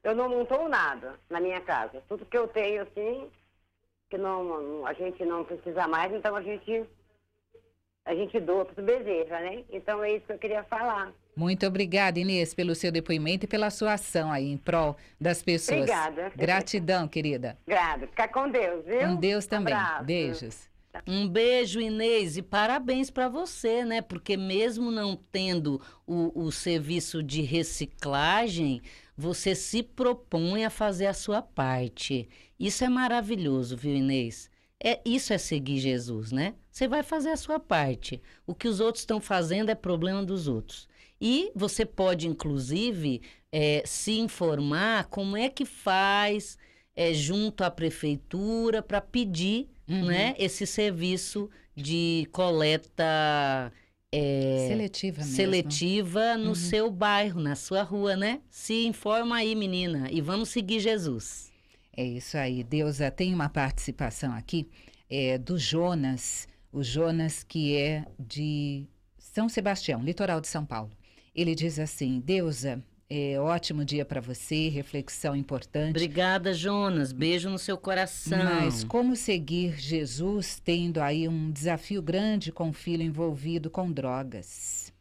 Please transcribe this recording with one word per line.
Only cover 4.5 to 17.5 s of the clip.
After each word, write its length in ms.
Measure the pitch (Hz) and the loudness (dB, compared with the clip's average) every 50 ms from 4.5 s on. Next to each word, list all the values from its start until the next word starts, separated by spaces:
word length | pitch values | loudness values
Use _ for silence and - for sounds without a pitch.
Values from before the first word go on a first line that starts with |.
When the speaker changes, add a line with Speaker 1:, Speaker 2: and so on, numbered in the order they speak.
| 165 151 147 143 151 151 135 | -4 -6 -6 -6 -8 -6 -6
Speaker 1:
a 80 | 151 151 | -6 -6
gente 300 | - 180 185 180 - 185 | -4 -6 -6 -6 -4 -2
não 200 | 170 170 170 - | -2 -2 -2 -4
precisa 420 | - - 120 - 180 160 185 175 | -6 -10 -10 -8 -6 -2 -2 0
mais, 260 | 160 160 160 175 185 | 0 2 0 0 -2
então 220 | 202 214 - 214 202 | -2 -2 -2 -2 -2
a 80 | 208 | -2
gente, 420 | 180 196 208 196 - 208 226 226 220 220 - _ _ _ _ _ _ _ _ _ _ _ _ - _ _ _ _ _ _ _ _ _ | -6 -6 -8 -8 -4 -4 -4 -4 -4 -6 -14 _ _ _ _ _ _ _ _ _ _ _ _ -20 _ _ _ _ _ _ _ _ _
a 80 | - | -4
gente 280 | 175 170 208 190 - 226 | -2 -2 -2 -2 -2 -2
doa 240 | 170 160 175 196 185 | 0 2 2 2 0
pro 180 | - - 208 | -2 -4 -2
Bezerra, 560 | 196 202 240 247 220 208 190 165 160 160 170 170 | 2 2 2 2 2 -2 0 0 0 -2 -4 -6
né? 240 | 170 180 196 247 240 - | -6 -6 -8 -10 -12 -12
Então, 320 | - 196 - - 214 208 | -12 -8 -4 -4 -2 -2
é 140 | 208 208 214 | 0 -2 -2
isso 100 | 208 208 | -2 -4
que 60 | - | -8
eu 60 | 214 - | -10 -6
queria 260 | - 208 214 208 208 | -4 -4 -4 -4 -4
falar. 480 | - 233 220 233 240 220 202 190 190 - _ _ _ _ | -4 -4 -2 -2 -2 -2 -2 -4 -8 -10 _ _ _ _
Speaker 2:
Muito 280 | 156 165 180 190 185 196 | -2 0 0 2 2 0
obrigada, 540 | 196 185 190 202 175 175 196 196 185 175 175 | 0 2 0 -2 2 4 4 4 4 2 2
Inês, 340 | 180 190 190 180 165 165 | 0 2 2 2 0 0
pelo 220 | - - 175 175 170 | 0 -2 0 0 0
seu 160 | 165 - 175 | 0 0 0
depoimento 540 | 165 165 160 - 165 156 151 156 185 190 208 | 0 0 0 0 -2 0 0 0 0 0 -2
e 40 | - | -2
pela 220 | - 208 214 208 | 0 0 0 0
sua 220 | 208 - 220 214 | 0 0 0 0
ação 400 | 208 202 - - - 175 160 156 | 0 0 -2 -2 0 0 2 2
aí 180 | 151 139 135 143 | 0 0 0 -2
em 60 | 143 139 | -4 -4
prol 380 | - - 170 165 160 147 143 - - - - _ | -2 0 2 2 2 2 0 -4 -14 -20 -12 _
das 200 | 151 175 170 165 | 0 0 0 2
pessoas. 420 | - - 170 165 - - 143 143 | 2 2 2 2 2 2 2 2
Speaker 1:
Obrigada. 500 | 135 - 214 165 156 156 151 160 175 - - | 4 4 2 2 2 0 -2 -4 -6 -6 -2
Speaker 2:
Gratidão, 720 | - - 180 180 190 190 - - 202 170 160 185 180 165 | 0 2 4 4 2 2 0 -2 0 2 2 2 2 2
querida. 500 | 147 - 165 156 151 143 123 123 117 | 0 -2 -2 0 0 -2 -2 -4 -6